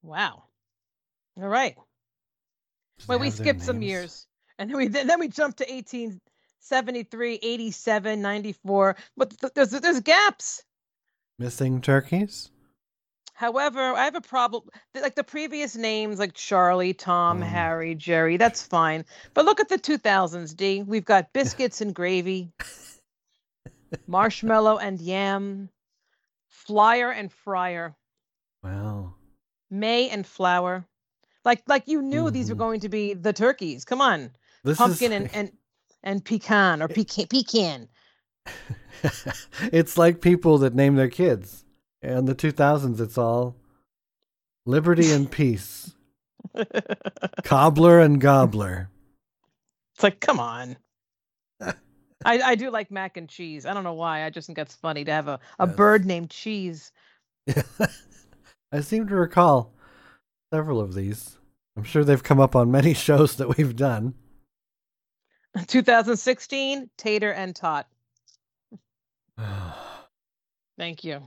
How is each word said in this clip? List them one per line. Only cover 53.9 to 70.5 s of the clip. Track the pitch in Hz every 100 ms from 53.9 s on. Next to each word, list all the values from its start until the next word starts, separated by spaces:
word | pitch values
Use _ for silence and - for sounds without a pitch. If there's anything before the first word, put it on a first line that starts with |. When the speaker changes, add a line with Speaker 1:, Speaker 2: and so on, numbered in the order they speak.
Speaker 1:
why. | 160 165 156
I | 156
just | 156 160
think | 156
that's | 147 -
funny | 160 151 143
to |
have | 151 147
a, | 139 - -
a | 180
Speaker 2:
Yes. | 160
Speaker 1:
bird | 208 214 190
named | 175 165
Cheese. | - 220 214 180 160 - _ _ _ _ _ -
Speaker 2:
<laughs> | 135 - - 220 - _ _ _ _ _ _ _
I | 147
seem | 147 220 214
to | 196
recall | 170 - 175 135 113 _ _ _ _ _ _ _ _
several | 156 156 127
of | 101
these. | 92 98 107 - - _ _ _ -
I'm |
sure | 107 156
they've | 147 139
come | - 139
up | 135 127
on | 120
many | 131 143
<laughs> | 151
shows | - 143 151 -
that | 131 135
we've | 147 120
done. | 139 113 113 127 _ _ _ _ _ _ _ _ _ _ _ _ _ - 175
Speaker 1:
Two | 254
thousand | 247 233 214 233
sixteen, | - 262 - 269 269 277 254 _
Tater | 226 214 208
and | 185 185 180
Tot. | 170 151 - _ _ _ _ _ _ _ _ 220 _ _ _ _ _ -
Speaker 2:
<sighs> | 107 98 90 78 - - _ _ _ _ _